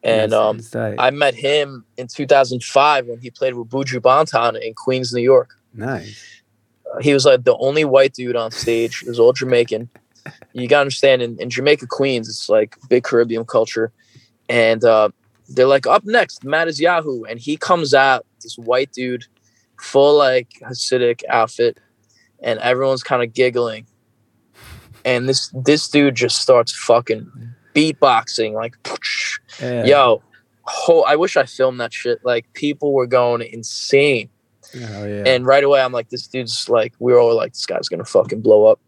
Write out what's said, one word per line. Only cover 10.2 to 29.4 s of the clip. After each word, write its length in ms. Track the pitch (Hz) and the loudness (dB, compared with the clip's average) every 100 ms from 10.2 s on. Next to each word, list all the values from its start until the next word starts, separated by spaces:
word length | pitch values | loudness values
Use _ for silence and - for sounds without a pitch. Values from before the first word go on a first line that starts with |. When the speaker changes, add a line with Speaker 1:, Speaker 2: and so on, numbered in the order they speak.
| - - _ | -20 -20 _
Speaker 1:
You 140 | 123 123 | -10 2
gotta 140 | 143 | 2
understand, 400 | 139 - 151 131 | 2 2 2 2
in, 180 | 120 117 | 0 -8
in 100 | 120 | -8
Jamaica, 360 | 120 135 - 123 | -2 0 0 -2
Queens, 400 | - 139 123 113 | -4 -2 -2 -6
it's, 200 | 110 - | -12 0
like, 280 | 107 107 - 135 | 0 0 -8 0
big 160 | 123 | 0
Caribbean 400 | - 120 117 113 | 2 0 0 -4
culture. 480 | 113 117 113 113 117 _ _ _ _ _ - | -2 -2 -2 -4 -6 _ _ _ _ _ -4
And, 360 | 120 113 110 | 2 2 4
uh, 260 | 113 110 107 - _ _ _ | 4 4 2 -4 _ _ _
they're 180 | 131 131 | 0 4
like, 200 | 139 135 | 4 4
"Up 180 | 196 | 0
next, 380 | 214 233 185 - | 2 0 0 -8
Matt 220 | 135 156 165 | -6 -4 -4
is 120 | 143 | 0
Yahoo." 420 | 165 175 147 123 | 0 0 -4 -10
And 140 | 107 117 | -10 -12
he 180 | 123 156 | -8 -8
comes 360 | - 180 147 | -2 -2 4
out, 320 | 135 135 127 - _ | 4 4 2 -4 _
this 140 | - - | -20 -14
white 340 | 117 127 139 | -2 -2 -2
dude, 320 | - 127 123 - _ _ _ _ _ | -6 -8 -8 -12 _ _ _ _ _
full, 360 | - 139 143 147 | -2 4 6 6
like, 320 | 139 127 120 _ | 4 0 -4 _
Hasidic 600 | - 123 - 127 120 117 - | -16 -10 -4 0 0 -2 -2
outfit. 500 | 120 110 - 120 - _ _ _ _ _ _ | -2 -2 -2 -4 -4 _ _ _ _ _ _
And 180 | - 110 | -6 -4
everyone's 420 | 120 127 135 131 | -2 0 0 -2
kinda 220 | - 123 120 | -2 -2 -2
giggling. 580 | 113 127 120 120 110 117 _ _ _ _ _ _ _ - - _ - | 0 0 0 -4 -6 -16 _ _ _ _ _ _ _ -20 -20 _ -8
And 240 | 131 123 127 | -2 -2 0
this, 220 | 131 - | -2 -4
this 340 | 135 131 151 - | -4 0 0 0
dude 260 | 147 143 120 | 0 2 0
just 220 | 123 - | -4 -2
starts 340 | - 123 117 - | 2 2 2 -6
fucking 540 | - 117 120 110 - 123 117 120 _ | 0 0 2 -8 -8 -20 -20 -20 _
beatboxing, 800 | 147 156 147 139 113 - - 110 | 0 0 2 2 2 -2 -6 -6
like, 200 | 107 113 _ - - - - - - | -6 -10 _ -14 -10 -8 -6 -8 -10